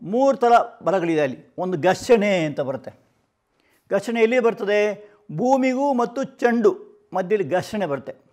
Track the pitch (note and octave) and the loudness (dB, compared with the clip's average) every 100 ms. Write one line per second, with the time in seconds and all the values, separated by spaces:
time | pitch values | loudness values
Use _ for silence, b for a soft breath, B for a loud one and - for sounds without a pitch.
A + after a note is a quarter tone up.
0 | E3 A#3 C4+ A#3 A#3+ A#3 - - E3 F#3 | -4 0 2 2 4 4 2 -4 -2 0
1 | E3+ D#3 C#3 A#2 - - F#3 E3+ F3+ - | 0 0 0 -4 -14 -8 -6 -2 0 0
2 | - A3+ G#3 F#3 D#3 C#3+ C3+ B2+ - - | 2 2 4 0 -2 -4 -6 -6 -12 -20
3 | _ _ _ _ _ _ _ _ - G3 | _ _ _ _ _ _ _ _ -4 -4
4 | A3 A#3 A3+ B3+ A3+ A3 G3+ G#3 G#3 F#3+ | -2 0 2 4 0 0 0 0 0 -4
5 | B B - D3+ A#3+ C4+ C4 B3+ C#4+ B3 | B B -12 -4 0 2 2 0 0 0
6 | A#3+ C4+ - - B3 A#3 G3+ F#3 - _ | -2 -4 -8 -2 0 4 2 0 -8 _
7 | _ F#3 F#3 G#3+ D3+ F3+ - G#3+ E3+ C3+ | _ -6 -2 -2 0 -4 -4 -6 -4 -6
8 | - - _ | -8 -18 _